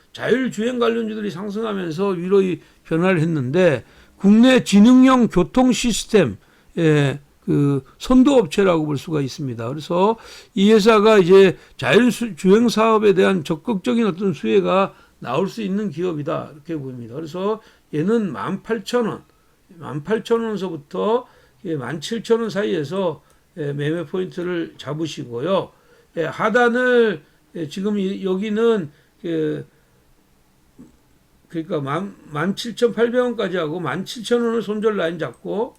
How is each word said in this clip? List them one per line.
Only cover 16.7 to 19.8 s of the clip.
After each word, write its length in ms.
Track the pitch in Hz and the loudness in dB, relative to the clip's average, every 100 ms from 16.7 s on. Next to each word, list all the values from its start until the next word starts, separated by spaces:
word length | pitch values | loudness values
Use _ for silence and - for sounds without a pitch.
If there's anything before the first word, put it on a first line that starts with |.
| 160 | -10
보입니다. 380 | 135 127 113 | -10 -14 -14
그래서 480 | 131 165 175 196 214 - _ _ | -12 -12 -6 -6 -6 -10 _ _
얘는 380 | 151 175 233 98 | -4 0 0 -2
만 300 | 98 120 190 | -6 -6 -8
팔천 420 | - 233 - 247 214 | -6 -8 -4 -4 -4
원, 180 | 117 - _ _ _ _ | -6 -14 _ _ _ _
만 260 | 170 | -18